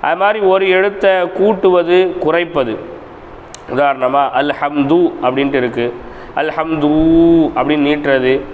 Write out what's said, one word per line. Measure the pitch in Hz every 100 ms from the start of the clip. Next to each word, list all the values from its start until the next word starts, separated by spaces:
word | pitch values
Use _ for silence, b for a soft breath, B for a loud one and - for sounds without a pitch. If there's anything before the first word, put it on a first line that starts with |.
| 147
அது | 170
மாதிரி | 202 214 196
ஒரு | 190 190 185
எழுத்தை | 202 196 196 190 175 -
கூட்டுவது, | 202 190 196 180 170 180 185 -
குறைப்பது. | 151 170 170 151 120 107 - - - - - - - - -
உதாரணமா, | 127 143 131 127 139 135 127
அல் | 143 139
ஹம்து | 143 147 139 170 170 -
அப்படின்ட்டு | 123 131 139 135
இருக்கு, | 123 117 120 120 - B B -
அல் | 151 160
ஹம்து | 160 160 147 156 160 165 170 170 156 -
அப்படின்னு | 135 151 143
நீட்டுறது | 151 143 135 127 135 147